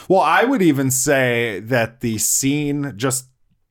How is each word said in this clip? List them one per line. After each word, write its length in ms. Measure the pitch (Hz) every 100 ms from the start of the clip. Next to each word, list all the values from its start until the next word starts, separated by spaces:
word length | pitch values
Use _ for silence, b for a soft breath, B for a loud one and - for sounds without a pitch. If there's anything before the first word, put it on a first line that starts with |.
| -
Well, 100 | 185
I 240 | 156 180
would 180 | 240 262
even 300 | 175 139 135
say 680 | 127 151 135 127 117 117 95
that 400 | 110 123 110 -
the 160 | 117 110
scene, 760 | - - 135 147 147 143 143 98
just 300 | 131 127 - _ _ _ _